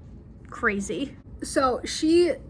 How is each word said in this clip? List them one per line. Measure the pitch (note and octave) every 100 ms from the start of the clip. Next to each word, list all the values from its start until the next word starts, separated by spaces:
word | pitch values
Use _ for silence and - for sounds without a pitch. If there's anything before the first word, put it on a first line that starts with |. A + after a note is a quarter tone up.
| - - - - -
crazy. | - A#3 G3+ G3+ A3 C4+ - - -
So | C4+ - C4 A#3 -
she | - D#4 E4+ F4 - -